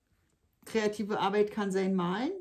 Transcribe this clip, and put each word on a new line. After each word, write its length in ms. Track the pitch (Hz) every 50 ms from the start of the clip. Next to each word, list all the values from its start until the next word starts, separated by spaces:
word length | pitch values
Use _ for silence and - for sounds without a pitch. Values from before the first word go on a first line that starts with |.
| _ _ _ _ _ _ _ _ _ _ _ _ -
kreative 560 | - - 226 214 208 208 - 214 196 220 -
Arbeit 320 | 175 196 196 208 208 208
kann 180 | - 214 202 196
sein 240 | 185 190 190 190 190
Malen, 380 | 185 175 175 180 214 254 320 392 381